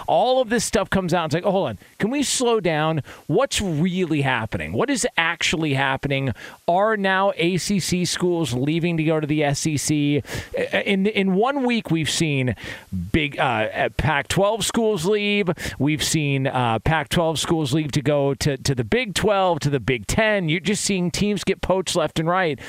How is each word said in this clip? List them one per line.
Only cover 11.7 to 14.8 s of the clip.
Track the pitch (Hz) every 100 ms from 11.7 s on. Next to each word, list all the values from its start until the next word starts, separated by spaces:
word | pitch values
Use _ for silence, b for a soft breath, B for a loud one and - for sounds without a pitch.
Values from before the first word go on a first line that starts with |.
| 233 -
we've | 165 151
seen | - 160 139 123 101 B B B 95 87
big, | 165 147 139
uh, |
uh, | 143 110 110 - 127
Pac-twelve | - - 143 - 170 202 226
schools | 170 -